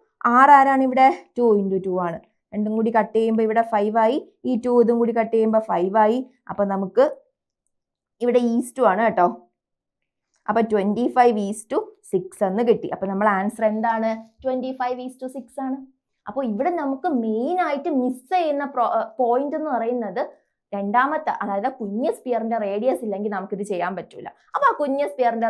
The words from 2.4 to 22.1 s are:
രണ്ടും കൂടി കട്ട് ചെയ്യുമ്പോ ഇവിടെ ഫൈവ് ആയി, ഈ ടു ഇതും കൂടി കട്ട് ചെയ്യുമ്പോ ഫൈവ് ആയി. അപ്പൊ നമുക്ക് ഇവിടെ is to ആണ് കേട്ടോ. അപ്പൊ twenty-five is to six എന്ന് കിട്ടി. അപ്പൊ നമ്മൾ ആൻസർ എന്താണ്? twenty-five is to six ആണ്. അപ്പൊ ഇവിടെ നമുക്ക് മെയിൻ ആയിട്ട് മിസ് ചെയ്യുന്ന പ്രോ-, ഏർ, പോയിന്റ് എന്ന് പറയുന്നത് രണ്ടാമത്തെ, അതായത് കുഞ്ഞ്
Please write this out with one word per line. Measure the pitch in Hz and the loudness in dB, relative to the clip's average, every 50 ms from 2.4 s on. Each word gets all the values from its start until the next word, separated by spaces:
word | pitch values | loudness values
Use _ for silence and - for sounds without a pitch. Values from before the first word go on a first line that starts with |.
| _ _ - | _ _ -6
രണ്ടും | 208 208 214 220 | -6 -4 -2 -2
കൂടി | 220 226 226 226 220 | 0 0 0 2 0
കട്ട് | 208 220 - 220 | 0 0 0 0
ചെയ്യുമ്പോ | 226 226 226 226 226 | 0 2 2 2 0
ഇവിടെ | 220 220 226 226 233 | 2 2 0 0 0
ഫൈവ് | 226 208 208 214 214 226 | 0 0 0 0 2 2
ആയി, | - 170 269 311 - - _ _ - | 2 2 2 0 -4 -8 _ _ -4
ഈ | 247 254 220 - | -2 -2 -2 0
ടു | 247 240 240 226 | 2 4 4 4
ഇതും | 214 240 233 | 4 4 2
കൂടി | 240 233 226 233 | 2 0 0 0
കട്ട് | 220 226 233 | 0 0 2
ചെയ്യുമ്പോ | 226 220 220 220 220 220 - | 2 2 2 2 2 0 0
ഫൈവ് | 185 175 180 190 196 220 214 | -2 0 0 2 2 4 4
ആയി. | 214 240 262 254 - _ _ _ - | 4 2 0 -4 -8 _ _ _ -8
അപ്പൊ | - - 202 196 196 | -4 -2 -2 -2 -2
നമുക്ക് | 190 196 185 - - 277 311 - - _ _ _ _ _ _ _ _ _ _ _ _ _ _ _ _ _ _ _ - | -2 -4 -2 2 2 2 2 0 -6 _ _ _ _ _ _ _ _ _ _ _ _ _ _ _ _ _ _ _ -4
ഇവിടെ | 233 240 240 247 240 233 | 0 2 2 2 2 2
is | 233 247 - - - 269 | 0 0 -2 -4 -2 2
to | 247 202 | 2 2
ആണ് | 185 202 233 220 | 4 4 2 2
കേട്ടോ. | 185 - - 349 - - - _ _ _ _ _ _ _ _ _ _ _ _ _ _ _ _ _ _ _ _ - | 2 2 2 2 0 -2 -14 _ _ _ _ _ _ _ _ _ _ _ _ _ _ _ _ _ _ _ _ -4
അപ്പൊ | 214 226 220 220 214 | 0 0 0 0 0
twenty-five | 202 190 208 208 233 247 269 247 254 247 240 226 214 202 196 | 0 0 0 0 0 -2 0 2 4 4 4 4 2 -2 -4
is | 214 - - - | -6 -8 -8 -6
to | 262 - 427 - - _ - - | -4 -4 -4 -6 -10 _ -10 -6
six | - 381 - - - - 208 190 | -4 -4 -4 -6 -6 -4 -2 -2
എന്ന് | 185 220 240 233 | 0 0 2 2
കിട്ടി. | 208 - - - - | 0 0 -2 -6 -8
അപ്പൊ | - 196 196 | -6 -6 -4
നമ്മൾ | 196 190 214 214 196 190 | -2 0 0 0 0 0
ആൻസർ | 196 208 - - 226 | -2 -4 -4 -2 -2
എന്താണ്? | 214 214 220 220 233 226 220 220 226 220 220 - - _ _ - | -2 0 0 -2 -2 -2 -2 -2 -4 -4 -6 -10 -18 _ _ -6
twenty-five | 262 254 254 247 262 262 262 247 247 254 247 254 | -6 -4 -4 -4 -6 -6 -6 -6 -6 -6 -8 -10
is | 254 262 - | -12 -12 -12
to | 262 262 - 269 | -14 -12 -12 -12
six | 240 - _ 277 269 | -16 -14 _ -10 -8
ആണ്. | 262 269 269 269 - _ _ _ _ _ _ _ | -8 -8 -10 -12 -16 _ _ _ _ _ _ _
അപ്പൊ | - - 269 269 | -10 -6 -6 -4
ഇവിടെ | 226 202 202 269 359 349 339 | -4 -2 -2 -2 -2 -2 -2
നമുക്ക് | 285 269 269 262 - 359 294 240 226 | -4 -4 -4 -4 -4 -2 -2 -2 -2
മെയിൻ | 220 214 220 247 302 359 370 | -2 -2 -2 -2 -2 -2 -2
ആയിട്ട് | 349 302 285 - - 349 | -2 -2 -4 -4 -4 -2
മിസ് | 302 262 247 254 254 - - - 370 | -2 -2 -2 -2 -4 -8 -6 -4 -2
ചെയ്യുന്ന | 359 339 302 285 277 285 269 277 | 0 0 0 -2 -4 -4 -4 -2
പ്രോ-, | 254 233 214 - 226 | -2 -2 0 0 -2
ഏർ, | 220 - - - | -4 -4 -4 -2
പോയിന്റ് | 254 233 240 262 285 294 311 311 | 0 2 2 0 0 -2 -4 -6
എന്ന് | 311 302 262 | -4 -4 -4
പറയുന്നത് | 220 226 233 247 247 220 196 175 247 311 - - _ _ _ _ _ _ _ - | -4 -2 -4 -4 -4 -6 -6 -6 -6 -6 -8 -10 _ _ _ _ _ _ _ -8
രണ്ടാമത്തെ, | 196 202 202 202 240 262 285 311 302 - - - - 202 | -8 -4 -2 0 0 0 0 0 -4 -4 -4 -6 -4 -4
അതായത് | 202 196 202 208 269 269 - | -6 -4 -4 -4 -4 -6 -6
കുഞ്ഞ് | 226 196 202 226 269 330 | -8 -8 -6 -4 -4 -4